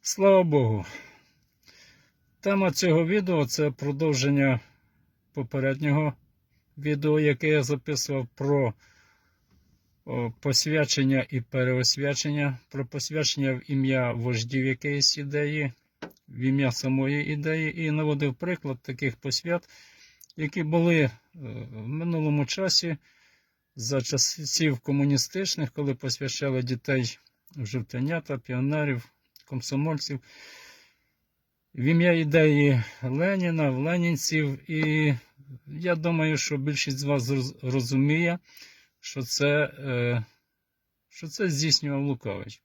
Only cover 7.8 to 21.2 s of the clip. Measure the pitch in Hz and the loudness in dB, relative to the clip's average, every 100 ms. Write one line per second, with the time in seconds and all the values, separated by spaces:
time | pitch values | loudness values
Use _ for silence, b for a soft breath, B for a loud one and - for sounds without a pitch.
7.8 | - 143 - 135 120 - 139 143 123 - | -2 -4 -2 -4 -6 -4 0 2 2 -4
8.8 | b b b b b b b _ _ _ | b b b b b b b _ _ _
9.8 | _ _ - 123 120 - 147 127 151 156 | _ _ -8 -6 -4 -4 0 0 2 0
10.8 | 143 - 135 135 - 131 117 135 127 127 | 2 2 2 2 0 -6 -4 -2 0 2
11.8 | 120 - 143 139 151 147 143 127 _ 139 | 0 0 -2 -2 -2 0 -2 -2 _ -8
12.8 | 127 147 - 151 151 - 135 127 - 135 | -8 -8 -6 -2 -2 0 0 -2 -2 0
13.8 | 131 131 123 117 120 117 117 131 131 127 | 2 2 0 -2 -2 -2 -2 -2 0 -2
14.8 | 147 143 139 - 143 147 147 151 139 - | -2 0 0 0 -4 -2 -2 -2 -4 -6
15.8 | _ _ - - _ 120 127 139 135 120 | _ _ -18 -18 _ -4 0 2 2 0
16.8 | 135 135 135 147 151 151 156 160 156 170 | -2 0 0 -2 -2 -4 -2 -2 -2 -2
17.8 | 160 151 151 143 143 127 175 180 143 127 | -2 0 0 0 -2 -2 -4 -4 -6 -8
18.8 | - 127 139 - 139 - 170 175 - B | -10 -4 -4 -4 -6 -6 -2 -4 -4 B
19.8 | B B B B B - 151 185 156 165 | B B B B B -8 -6 -4 0 2
20.8 | 170 165 135 - | 4 4 4 0